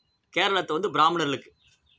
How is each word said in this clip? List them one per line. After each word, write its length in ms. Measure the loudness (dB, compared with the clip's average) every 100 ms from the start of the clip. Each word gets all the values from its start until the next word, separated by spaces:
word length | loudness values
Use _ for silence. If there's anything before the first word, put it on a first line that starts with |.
| _ _ _
கேரளத்தை 460 | -2 0 0 -2 -4
வந்து 140 | -2
பிராமணர்களுக்கு, 600 | 2 2 2 -2 -4 -8 _ _ _ _